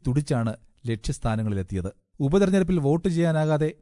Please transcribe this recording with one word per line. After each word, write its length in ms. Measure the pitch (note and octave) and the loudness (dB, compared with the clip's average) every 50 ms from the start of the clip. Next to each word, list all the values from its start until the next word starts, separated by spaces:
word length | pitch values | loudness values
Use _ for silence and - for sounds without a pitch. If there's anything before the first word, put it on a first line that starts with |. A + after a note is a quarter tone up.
| - C#3 | -2 0
തുടിച്ചാണ് 480 | B2+ D3+ C#3+ - C#3+ A#2+ A2+ A2+ A2 - - _ _ _ - A#2 | 0 0 0 0 -2 -2 -2 -2 -6 -8 -14 _ _ _ -6 -6
ലക്ഷ്യസ്ഥാനങ്ങളിലെത്തിയത്. 1040 | A2+ - - - D3 - - A#2+ A2 A2 A2 A2 G#2 G2 F#2 - G2 F#2+ E2+ F#2+ - _ _ _ _ - | -6 -4 -4 -6 -6 -4 -2 -2 -2 -2 -2 -2 -2 -4 -4 -4 -4 -6 -6 -6 -10 _ _ _ _ -4
ഉപതെരഞ്ഞെടുപ്പിൽ 600 | C#3 C#3 D#3 G3 G3+ F#3+ F#3+ G3 F#3+ E3+ F#3 E3+ | 0 2 4 4 4 4 4 2 2 2 0 0
വോട്ട് 300 | C#3+ C#3 D3+ E3 - G3 | 2 2 0 0 0 0
ചെയ്യാനാകാതെ 640 | E3+ E3 E3+ E3 D#3+ D#3 D#3 D#3 D#3 D3 D#3 D#3 E3 - | 0 0 0 0 0 0 0 0 0 0 0 -2 -4 -8